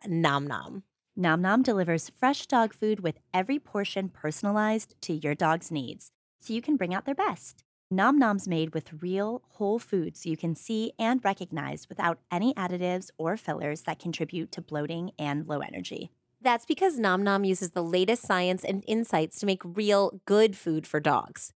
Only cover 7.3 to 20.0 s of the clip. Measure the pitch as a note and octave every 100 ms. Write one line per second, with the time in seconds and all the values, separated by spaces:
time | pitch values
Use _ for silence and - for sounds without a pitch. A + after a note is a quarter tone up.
7.3 | E3+ - - _ _ - F#3+ A3 D4 A#3
8.3 | G3+ F#3+ E3 D#3 D#3 - D#3 F3 F#3+ G#3
9.3 | A#3+ - - G3+ A3+ - F#3+ D#3 - E3
10.3 | D#3+ E3 D#3 - A3 A3+ - A3+ B3+ G3+
11.3 | G3 F#3 D#3 C#3 D3 - - F3 E3 -
12.3 | F3+ A#3+ A3 F3+ F3+ F3+ F#3 F#3+ - D#3+
13.3 | A3 - - D3 D#3 - E3 F3 D#3+ D#3
14.3 | F#3 E3 - - D3+ D3+ E3 F3+ - D3
15.3 | C#3+ D#3 D3 - - - - E3 _ _
16.3 | _ B3 A#3+ - D4+ F#4+ C#4 G#3 F#3 G3+
17.3 | G3 G3 F#3 F3+ F3+ E3 F3+ F#3+ A#3+ -
18.3 | F#3 F3+ F#3 - G3 - A3 A3+ E3+ D#3+
19.3 | - G#3 F#3+ F3 F3+ G#3 G3+